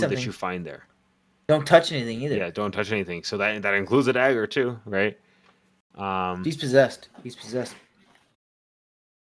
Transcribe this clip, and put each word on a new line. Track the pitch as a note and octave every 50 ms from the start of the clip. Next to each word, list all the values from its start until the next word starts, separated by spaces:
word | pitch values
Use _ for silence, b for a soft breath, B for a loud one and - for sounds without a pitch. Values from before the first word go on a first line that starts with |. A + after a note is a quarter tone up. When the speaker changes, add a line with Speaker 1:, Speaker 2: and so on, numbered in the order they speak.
Speaker 1:
food | F3+
that | D3
Speaker 2:
something. | C3+ A#2+ B2+
Speaker 1:
you | A#2+ F#2+
find | - - F#2 F2+ F2+ E2+
there." | D2+ C#2 C2+ - _ _ _ _ _ _ _ _ _ _ _ _ -
Speaker 2:
Don't | D3+ D#3 -
touch | - E3+ E3 E3 - E3
anything | C#3 A#2+ A#2 A2+ A2+ C3
either. | D3 C3
Speaker 1:
Yeah, | G2+ F#2 F2
don't | E2 G#2 G#2 G2+ F#2
touch | G#2 G#2+ F#2+ A2
anything. | G#2 F#2+ F2 F2 E2+ D#2+
So | - A2 G2+
that, | G2+ G#2+ G#2+ G#2+ G2
that | G2+ G2
includes | G2 G2 F#2 A2 C#3 C#3
a | B2 C3
dagger | B2+ B2+ C3+ C3 A2+ G#2+
too, | G#2 - C#3+ B2+ B2 A#2+ A2 -
right? | A2 G2+ F#2+ G2+ G#2+ G2+ - _ _ _ _ _ _ _ _ _ _ _ _ _ _ _
Um, | - G2 G2 F#2+ F#2+ F#2 F2+ F2+ F2+ F#2
Speaker 2:
He's | D#3+ D3+
possessed. | C#3+ D#3 C3+ B2 C3+ C3+ A#2+ - - - - - - -
He's | B2 -
possessed. | - - A2 A2+ B2+ A#2+ - - - - _ _ _ _ _ _ _ _ _ _ _ _ _ _ _ _ _ _ _ _ _ _ _ _ _ _ _ _